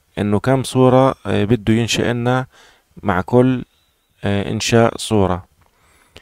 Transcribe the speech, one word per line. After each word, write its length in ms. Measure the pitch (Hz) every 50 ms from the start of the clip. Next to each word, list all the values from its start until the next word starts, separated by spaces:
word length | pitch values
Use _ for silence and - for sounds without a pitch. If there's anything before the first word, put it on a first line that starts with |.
| _ _ _ -
إنه 200 | 101 104 104 98
كم 240 | - 127 135 135 117
صورة، 520 | - - 131 127 127 123 131 135 131 - - -
آه، 180 | 101 101 101 104
بده 300 | 98 120 113 98 110 110
ينشئ 300 | 113 120 107 - - -
لنا 440 | 101 120 120 120 123 127 131 127 - _ _ - _ _ _ _ _ _ - -
مع 180 | 101 92 90
كل، 440 | 92 - - 123 127 131 131 123 - - _ _ _ _ _ _ _ _ _ _ -
آه، 280 | 101 101 101 98 -
إنشاء 460 | 113 107 - - 120 113 117 117 - -
صورة. 500 | - - 117 104 95 90 90 90 - _ _ _ _ _ _ _ _ _ _ _ _ _ _ -